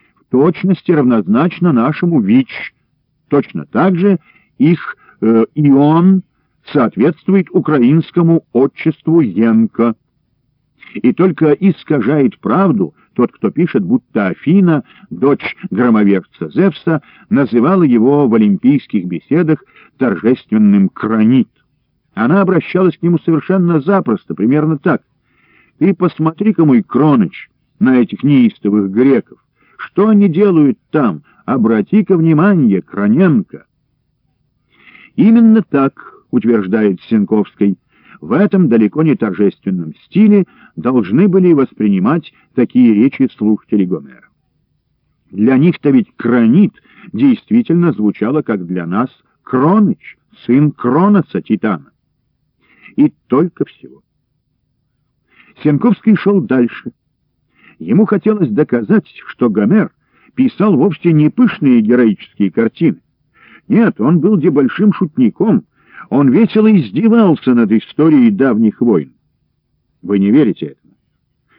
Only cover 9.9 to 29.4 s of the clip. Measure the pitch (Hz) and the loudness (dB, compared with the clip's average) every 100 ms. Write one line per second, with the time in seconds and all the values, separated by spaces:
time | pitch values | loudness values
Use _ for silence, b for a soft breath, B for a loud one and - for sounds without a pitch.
9.9 | 113 _ _ _ _ _ _ _ _ B | -4 _ _ _ _ _ _ _ _ B
10.9 | B 123 117 185 147 156 147 196 160 - | B -2 0 -2 0 0 0 0 -2 -4
11.9 | 147 104 151 127 - 98 139 196 117 82 | -4 -2 0 0 -2 -4 0 0 0 -4
12.9 | - _ - 120 _ 104 - 175 123 90 | -8 _ -4 -4 _ -6 -4 -2 -2 -2
13.9 | 123 - - 98 - - 190 180 151 - | -4 -4 -6 -6 -4 -2 2 2 0 -4
14.9 | b b - 135 143 - - - 95 123 | b b -4 -2 -2 -4 -14 -8 -2 0
15.9 | 110 101 98 87 - 78 - 190 - - | 2 2 0 -4 -14 -8 -2 -2 -2 -4
16.9 | 156 b b b 120 135 117 131 190 156 | -6 b b b -2 0 0 0 2 2
17.9 | 120 117 143 135 113 107 95 123 143 - | 2 2 2 2 2 0 0 0 0 -2
18.9 | 104 87 85 - 151 160 151 _ b b | -6 -6 -10 -4 -2 0 -2 _ b b
19.9 | - 123 92 110 127 - 107 107 101 95 | -6 -4 -2 -2 -2 -2 0 2 2 0
20.9 | - 107 110 107 131 110 _ _ _ _ | -2 -4 0 0 0 -2 _ _ _ _
21.9 | _ _ - 117 190 185 180 - 180 185 | _ _ -6 -2 0 0 -2 -2 -2 -2
22.9 | - 170 170 - 160 - 190 175 160 139 | -2 -2 -2 -2 -4 -2 -2 0 -2 -2
23.9 | 196 208 107 - 80 107 147 151 151 180 | -2 -2 -6 -6 -6 -2 0 -2 -2 -2
24.9 | 139 _ _ _ _ _ _ _ - 170 | -4 _ _ _ _ _ _ _ -4 -2
25.9 | 196 180 - 156 160 214 196 160 123 95 | 0 -2 -2 -4 -2 -2 0 2 2 0
26.9 | 120 151 135 92 - - _ _ - 123 | 0 0 2 0 -6 -20 _ _ -4 0
27.9 | 127 113 107 135 139 117 - 104 104 98 | 0 -2 -4 0 2 2 0 -4 -2 -2
28.9 | 98 131 123 - - | 0 0 0 -4 -14